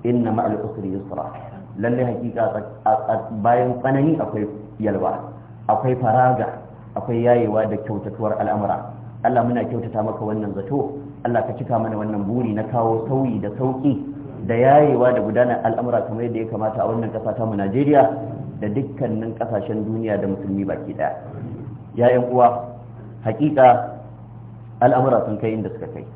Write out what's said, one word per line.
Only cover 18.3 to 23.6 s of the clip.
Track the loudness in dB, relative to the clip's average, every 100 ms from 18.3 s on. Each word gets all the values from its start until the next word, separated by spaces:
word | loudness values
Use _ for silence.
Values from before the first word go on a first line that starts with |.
| -8 -10 -6
da | -4
dukkanin | -4 -4 -4 -4 -2 -4 -6
ƙasashen | -4 -4 -2 -4 -2
duniya | -4 -2 -2
da | -2
musulmi | -4 -2 -2 -2
baki | -4 -6 -4
ɗaya. | -4 -4 -12 -12 -10 -10 -12 -14 -12 2
Ya | 4
ƴan | 4 2
uwa, | 6 6 4 -8 -14 -18 -16 -16 -8
haƙiƙa | -6 0 2 8